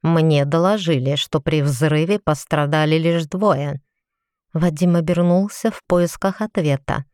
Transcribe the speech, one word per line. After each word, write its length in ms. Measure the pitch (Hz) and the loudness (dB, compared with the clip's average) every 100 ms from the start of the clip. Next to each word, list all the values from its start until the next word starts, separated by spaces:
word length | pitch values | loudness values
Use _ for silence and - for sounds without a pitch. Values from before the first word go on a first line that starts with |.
Мне 420 | 165 165 160 147 | 2 2 4 2
доложили, 720 | 143 165 180 214 170 147 131 143 | 2 0 0 0 0 -2 0 -4
что 240 | - 156 | -2 -4
при 220 | 151 156 | 0 0
взрыве 560 | 143 123 151 151 165 208 | 0 0 0 0 0 -2
пострадали 800 | - 151 - 147 147 156 156 156 | -2 -4 -2 -2 0 0 2 2
лишь 300 | 165 170 156 | 2 0 -2
двое". 560 | 185 208 139 143 143 _ _ _ _ _ _ _ | -2 0 0 -2 -8 _ _ _ _ _ _ _
Вадим 400 | 160 175 156 180 | -2 -2 2 2
обернулся 800 | 170 160 175 175 180 202 - 226 | 2 0 0 2 2 0 -4 -6
в 100 | - | -6
поисках 560 | _ 180 175 - 190 190 | _ 0 0 -2 -6 -4
ответа. 640 | 214 - 151 139 - - 139 | -6 -2 0 -2 -2 -6 -8